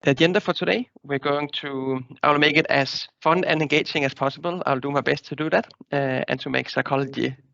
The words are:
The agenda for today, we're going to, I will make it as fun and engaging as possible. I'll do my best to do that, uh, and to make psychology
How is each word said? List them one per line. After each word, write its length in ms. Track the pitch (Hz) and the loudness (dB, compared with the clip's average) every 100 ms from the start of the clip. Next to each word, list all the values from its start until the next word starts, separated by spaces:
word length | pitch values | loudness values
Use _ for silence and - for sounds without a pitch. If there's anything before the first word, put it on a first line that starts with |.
The 100 | - | 2
agenda 280 | 139 165 185 | 4 4 4
for 140 | - | 0
today, 360 | 175 180 208 247 - | -2 0 0 -2 -12
we're 160 | - 139 | -6 -4
going 300 | 143 143 143 - | 0 0 -2 -6
to, 380 | 147 135 131 131 123 - | -8 -6 -4 -4 -6 -2
I 100 | 147 | 2
will 80 | 143 | 4
make 180 | 151 147 | 4 4
it 100 | 156 | 2
as 400 | 135 135 - - _ | 2 0 -4 -10 _
fun 220 | 160 160 | 0 2
and 160 | 160 156 | 2 2
engaging 440 | 151 147 - 156 | 2 0 0 -2
as 80 | 139 | -2
possible. 480 | - 139 139 165 180 | -2 -4 -2 -6 -4
I'll 140 | - 135 | -2 -2
do 120 | 139 | 0
my 100 | 143 | -2
best 240 | 135 143 - | 0 -2 -4
to 80 | |
do 140 | 147 156 | -6 0
that, 180 | 180 240 - - | 0 0 -14 -4
uh, 320 | 143 139 131 - | -2 0 -2 -2
and 120 | 135 | -4
to 80 | 139 | -2
make 200 | 131 127 | -4 -2
psychology 640 | - 131 139 139 135 120 131 _ | -4 0 -2 -2 -2 -4 -4 _